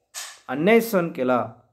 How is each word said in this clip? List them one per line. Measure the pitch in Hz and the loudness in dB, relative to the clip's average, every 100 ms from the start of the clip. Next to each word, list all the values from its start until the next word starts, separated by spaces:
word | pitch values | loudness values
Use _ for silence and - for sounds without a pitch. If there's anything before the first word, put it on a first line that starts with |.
| _ - - - - | _ -18 -16 -16 -8
अन्याय | 131 170 226 | -2 4 4
सहन | 226 196 170 | 4 0 -2
केला, | 147 127 123 113 - _ | -2 0 0 -2 -10 _